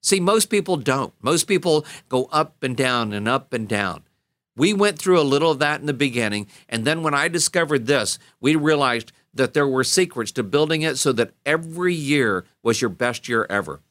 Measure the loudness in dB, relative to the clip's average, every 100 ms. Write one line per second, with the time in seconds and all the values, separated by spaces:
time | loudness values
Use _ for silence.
0 | 2 2 4 2 2 0 0 -2 0 0
1 | -2 _ -2 0 0 0 2 0 0 -18
2 | _ -2 0 -2 -2 _ -6 -2 0 0
3 | -2 -2 0 -2 -2 -8 -4 -2 -2 -6
4 | _ _ _ _ _ 0 2 4 2 0
5 | 2 4 4 2 2 2 0 -2 -4 -2
6 | 0 0 -2 -2 -6 -14 _ -4 -2 -2
7 | -2 0 -2 -2 -2 -2 0 -2 2 0
8 | 0 -6 -12 _ 0 2 2 2 2 -2
9 | -6 _ _ -2 0 2 0 0 0 2
10 | 0 -2 -6 -4 -2 0 0 0 -2 0
11 | 0 2 -2 _ -2 -2 -2 -4 -2 -2
12 | 0 2 2 0 -6 _ 0 0 0 0
13 | -2 -2 -2 -2 0 -2 -4 -10 _